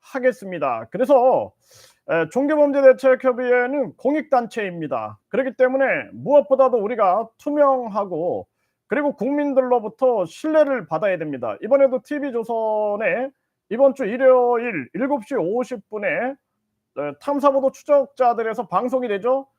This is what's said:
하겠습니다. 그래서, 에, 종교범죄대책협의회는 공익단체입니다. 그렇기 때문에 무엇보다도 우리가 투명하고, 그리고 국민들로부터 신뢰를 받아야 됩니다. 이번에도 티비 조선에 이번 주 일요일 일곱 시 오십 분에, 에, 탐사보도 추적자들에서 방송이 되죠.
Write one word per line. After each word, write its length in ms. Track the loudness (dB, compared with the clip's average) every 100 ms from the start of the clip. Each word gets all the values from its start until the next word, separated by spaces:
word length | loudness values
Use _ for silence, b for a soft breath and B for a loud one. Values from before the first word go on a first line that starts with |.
하겠습니다. 880 | _ -2 -2 -2 -10 -6 -4 -4 -8
그래서, 600 | -6 4 4 6 2 -2 _ b b b b -4
에, 180 | -2 0
종교범죄대책협의회는 1700 | -2 0 2 2 6 6 6 2 2 0 -2 0 0 0 -2 -4 -4
공익단체입니다. 1200 | -2 -2 0 -2 0 -6 -6 -6 -6 -6 -6 -12 _
그렇기 260 | -4 -4 0
때문에 280 | 0 2 0 -2 -6
무엇보다도 680 | -12 2 2 4 2 4 2
우리가 500 | -2 0 2 2 -2 _
투명하고, 1080 | -6 2 2 2 -2 -6 -4 -4 -4 -4 -8 _ _ _ _
그리고 280 | -2 -2
국민들로부터 1080 | -4 -4 -2 0 0 2 -2 -2 -2 0 0 -4
신뢰를 600 | -6 -2 2 2 0 -4
받아야 300 | -4 -2 -2
됩니다. 380 | -4 -6 -6 -6
이번에도 400 | 0 2 2 0
티비 300 | _ -6 -4
조선에 1000 | -6 -6 -4 -2 -2 -2 -2 -2 -2 -6 _ _ _ _
이번 240 | 2 2
주 100 | 2
일요일 840 | -6 2 4 6 4 0 -2 -6 -8
일곱 320 | -6 -4 -4
시 100 | -4
오십 540 | -4 -2 -4 -4 -8 _
분에, 200 | -8 -4
에, 1040 | -4 -6 -8 _ _ _ _ _ -10 -10 -8
탐사보도 500 | -6 0 2 2 -2
추적자들에서 920 | -4 0 2 2 _ 0 2 -4 -6 -4
방송이 400 | -2 -2 -4 -2
되죠. 380 | -4 0 -2 -4